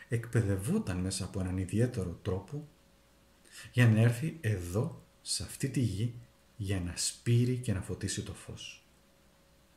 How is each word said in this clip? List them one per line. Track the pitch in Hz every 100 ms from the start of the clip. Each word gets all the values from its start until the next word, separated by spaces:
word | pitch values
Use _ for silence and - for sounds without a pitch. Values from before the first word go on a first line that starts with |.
| -
εκπαιδευόταν | 117 - 120 98 98 107 214 208 90
μέσα | 92 -
από | 92 98
έναν | 92 92
ιδιαίτερο | 90 104 120 - 90 80
τρόπο | - 95 - 143 156 - _ _ _ _ _ _ - - -
για | - 120
να | 107
έρθει | 117 117 160 -
εδώ, | 110 98 87 98 160 - - _
σε | - -
αυτή | - - 135
τη | 123
γη, | 113 92 120 - - _ _ -
για | 98 98
να | 87 85
σπείρει | - - - 120 123 123
και | 123
να | 92
φωτίσει | 92 113 101 -
το | -
φως. | 92 - - - - _ _ _ _ _ _ _ _ _